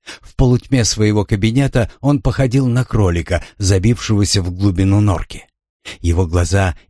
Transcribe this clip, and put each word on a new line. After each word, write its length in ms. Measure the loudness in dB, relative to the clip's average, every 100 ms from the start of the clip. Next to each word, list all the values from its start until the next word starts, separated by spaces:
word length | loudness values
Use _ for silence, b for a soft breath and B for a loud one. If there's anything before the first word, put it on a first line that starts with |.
| -20 B
В 160 | -8 0
полутьме 480 | 2 2 0 0
своего 400 | 0 0 0 0
кабинета 640 | 0 0 0 0 0 0 -2 B
он 220 | -2 0
походил 440 | 0 0 0 0 0
на 180 | 0
кролика, 600 | 0 0 0 0 -2 -4 B B
забившегося 800 | 0 2 2 0 0 0 0 0
в 100 | -2
глубину 480 | -2 0 2 2 2
норки. 460 | 2 0 -6 -14 -20 _ _ _ -18 B
Его 260 | -2 0 0
глаза 500 | 0 0 0 -2 -4 b